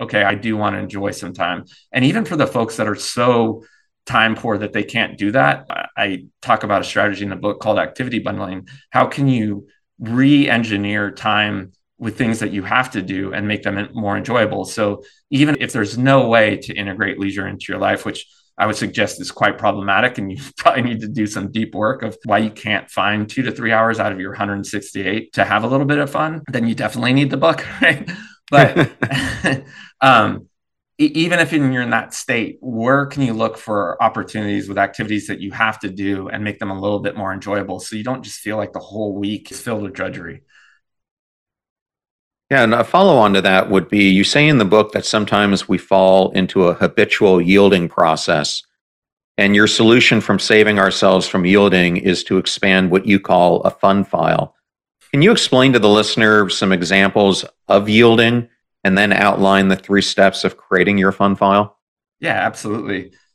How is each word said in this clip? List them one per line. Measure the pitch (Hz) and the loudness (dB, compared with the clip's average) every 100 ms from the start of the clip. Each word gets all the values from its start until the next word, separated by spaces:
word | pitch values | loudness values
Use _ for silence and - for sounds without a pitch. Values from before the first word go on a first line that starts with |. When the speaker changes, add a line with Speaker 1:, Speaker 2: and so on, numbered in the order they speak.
Speaker 1:
"Okay, | 117 104 | -6 0
I | 98 | 0
do | 104 113 107 | -2 -4 -4
want | 104 | -4
to | 101 | -6
enjoy | 95 98 101 | -8 -8 -8
some | 92 90 | -8 -12
time." | 87 87 90 - _ _ | -6 -6 -6 -12 _ _
And | 127 | 0
even | 131 214 | 0 0
for | 220 | -2
the | 165 123 | -2 -2
folks | 123 113 - | -2 -4 -4
that | 107 | -6
are | |
so | 98 - 120 123 117 110 113 - _ _ _ - | -6 -6 -2 0 2 0 -4 -14 _ _ _ -4
time | 123 113 | 0 0
poor | 113 120 101 | 0 -4 -4
that | 104 | -4
they | 107 | -6
can't | - 117 101 - | -4 -4 -6 -4
do | 101 | -2
that, | 127 143 147 - | 2 0 0 -6
I, | - - - | -10 -10 -6
I | 101 92 92 _ | -6 -6 -14 _
talk | - 110 | -2 -2
about | 104 98 | 0 -2
a | |
strategy | - 104 104 98 | -2 -2 -2 -4
in | 101 | -8
the | 92 | -6
book | 104 101 | -6 -4
called | 107 107 | -2 -2
activity | 82 - 131 120 | -2 -6 -6 -6
bundling. | - 101 98 95 - - _ | -6 -8 -10 -12 -16 -20 _
How | 127 127 | -2 0
can | - 139 | 0 0
you | 123 107 101 - _ _ _ | 0 -2 -6 -12 _ _ _
re-engineer | 110 123 135 143 139 117 110 101 101 104 101 | -4 0 4 4 2 0 -2 -4 -2 -4 -6
time | 95 110 104 104 101 92 _ _ _ | -6 -2 0 -2 -4 -10 _ _ _
with | 113 - | -10 -4
things | 120 110 | -4 -2
that | 104 | -6
you | 101 | -6
have | 90 113 131 | -2 -2 -2
to | 113 | -6
do | 90 95 98 | -6 -8 -6
and | - 104 | -6 -4
make | 104 | -4
them | 101 98 | -4 -6
en-, | 104 | -8
more | 120 104 101 | -6 -6 -4
enjoyable? | - 120 104 101 | -2 0 0 -2
So | 90 - 104 101 - _ _ | -8 -4 -4 -4 -12 _ _
even | 131 147 143 | 2 2 0
if | 123 | -4
there's | 123 101 120 | -4 -4 0
no | 131 139 113 | 2 4 4
way | 113 107 101 | 4 2 0
to | - | -8
integrate | - 98 95 98 87 | -8 -8 -4 -6 -4
leisure | 98 98 95 | -6 -6 -8
into | 98 - | -10 -10
your | 95 | -4
life, | 98 101 107 | -2 -2 -6
which | - - _ _ - | -12 -16 _ _ -4
I | 104 | -4
would | - | -2
suggest | 107 117 - - | -4 -2 -4 -6
is | 90 | -14
quite | - 104 - | -2 -2 0
problematic, | 107 101 98 98 120 - | -2 -2 -2 0 0 -2
and | 98 | -8
you | 95 - | -10 -14
<laughs> | - | -2
probably | - 131 | 0 2
need | 120 113 | -2 -6
to | 107 | -6
do | 110 104 | -4 -4
some | 101 95 | -6 -8
deep | 110 110 | -6 -6
work | 98 107 131 | -4 -4 -4
of | 110 - | -10 -10
why | 117 104 | -2 0
you | 110 | 0
can't | - 107 101 - | -6 -6 -6 -6
find | - 98 104 107 | -4 -2 -2 -4
two | - | -6
to | 123 | -6
three | - 117 | -6 0
hours | 113 113 110 | 2 2 0
out | 101 | -4
of | 95 | -6
your | 95 | -10
hundred | 98 101 101 95 | -8 -6 -6 -8
sixty-eight | 104 - 98 95 110 - | -10 -10 -8 -4 -6 -4
to | - | -2
have | 98 104 | 0 0
a | 117 | 0
little | 135 139 | 0 0
bit | 147 | -2
of | 143 | -2
fun, | 160 156 160 - | -4 -4 -6 -8
then | 123 117 | -4 -2
you | |
definitely | 113 110 120 120 | -2 -6 -2 0
need | 131 143 | 2 0
the | 135 | 2
book, | 160 156 - | 0 0 -6
<laughs> | - | 0
right? | 175 143 - 185 - _ _ | 0 0 -6 -16 -20 _ _
But, | 143 120 175 147 - - 139 131 - 160 135 - - | 4 6 4 -2 -4 -6 -4 -4 -4 -4 -4 -8 -20
<laughs> | - _ | -20 _
um, | 135 120 101 95 - _ _ _ _ - | 4 6 4 -4 -12 _ _ _ _ -2
e-, | 151 | 0
even | 151 170 175 | 0 0 0
if | 151 | 0
in, | 160 135 | 0 0
you're | 127 | -2
in | 120 | -2
that | 113 - | -4 -4
state, | - - 120 101 - | -10 -4 -4 -4 -8
where | 127 113 117 139 139 | -10 -4 0 0 0
can | 143 | -4
you | 127 | -4
look | 110 113 - | -2 -4 -6
for | - 104 87 - | -6 -4 -4 -2
opportunities | 113 110 - 110 104 101 98 | -2 -2 -8 -6 -4 -6 -4
with | 98 | -2
activities | 98 - 107 104 101 | -2 -4 -6 -6 -6
that | 92 | -10
you | 98 | -10
have | - 110 107 | -2 -2 -2
to | 101 | -10
do | 92 98 98 98 | -6 -6 -6 -8
and | - | -8
make | 104 101 | -8 -8
them | 104 | -10
a | 95 | -6
little | 101 101 | -4 -4
bit | - - | -6 -6
more | 98 | -8
enjoyable | 95 98 101 95 92 | -8 -6 -6 -6 -10
so | - 107 | -10 -10
you | |
don't | 123 131 | -8 -8
just | - - | -10 -12
feel | 104 107 | -8 -6
like | 104 | -6
the | - - | -12 -12
whole | 101 107 98 | -8 -6 -6
week | 101 104 - | -6 -8 -12
is | - | -14
filled | 120 110 | -8 -8
with | 101 | -8
drudgery? | 95 92 92 82 - _ _ _ _ _ _ _ _ _ _ _ _ _ _ _ _ _ _ _ _ _ | -10 -10 -10 -16 -18 _ _ _ _ _ _ _ _ _ _ _ _ _ _ _ _ _ _ _ _ _
Speaker 2:
Yeah, | 135 | 2
and | 127 | 4
a | 117 | 2
follow-on | 113 175 196 139 104 | 2 4 6 6 4
to | 98 | 4
that | 98 95 101 | 4 2 4
would | 98 85 | 0 2
be, | 104 98 | 2 4
you | 95 | 4
say | 95 147 151 | 2 2 4
in | 139 | 4
the | 98 | 4
book | 107 104 | 4 2
that | 101 - | -2 -2
sometimes | 110 101 101 101 98 - | -2 0 2 2 0 0
we | 92 | -4
fall | - 95 95 95 95 | 2 4 6 6 4
into | 98 92 98 87 | 0 0 2 2
a | |
habitual | 85 90 - 104 - 104 92 | 2 0 2 0 2 4 4
yielding | 87 98 101 95 85 | 4 6 6 4 0
process, | - 85 78 - 78 73 - - _ _ _ _ _ _ - | 2 2 2 0 -2 -2 -8 -12 _ _ _ _ _ _ 0
and | 101 104 | 2 4
your | 107 | 4
solution | - 113 123 - 113 | 4 4 6 4 2
from | - 98 | 0 -2
saving | - 110 107 104 | 2 4 4 4
ourselves | 98 - 101 95 - | 0 2 2 2 0
from | 95 90 | -2 4
yielding | 101 101 90 87 87 | 4 6 4 2 0
is | 95 87 | -2 -2
to | - 95 | -2 -2
expand | - - 101 95 92 | -2 -2 2 2 2
what | 92 107 | 2 2
you | 98 | 0
call | - 92 87 87 | 2 4 4 2
a | 92 | 0
fun | - 98 101 | 2 2 2
file. | 95 85 82 82 - _ _ _ _ _ _ | 0 0 0 0 -4 _ _ _ _ _ _
Can | 139 | 2
you | 185 | 4
explain | 240 - 131 135 | 4 2 4 4
to | 123 | 4
the | 107 | 4
listener | 104 104 - 110 107 95 | 4 2 2 4 4 2
some | - 98 | 0 0
examples | 92 85 98 98 107 101 90 - - - | 0 2 2 2 4 2 2 -4 -14 0
of | 98 104 | 2 4
yielding | 110 117 113 117 120 117 _ _ _ | 6 6 6 4 2 -4 _ _ _
and | 98 95 | 0 2
then | 104 | 2
outline | 95 101 95 98 98 98 | 4 2 4 4 4 4
the | 95 | 0
three | - 98 | 2 0
steps | - - 98 - | 2 4 2 2
of | 95 - | -4 -6
creating | _ 92 90 101 | _ 2 2 2
your | 95 | 0
fun | 95 101 95 | 2 0 2
file? | 101 101 104 _ _ _ _ _ | 2 2 0 _ _ _ _ _
Speaker 1:
Yeah, | 160 | -4
absolutely. | 104 107 - 107 110 - 92 92 _ _ | -2 -4 -4 -8 -6 -6 -8 -8 _ _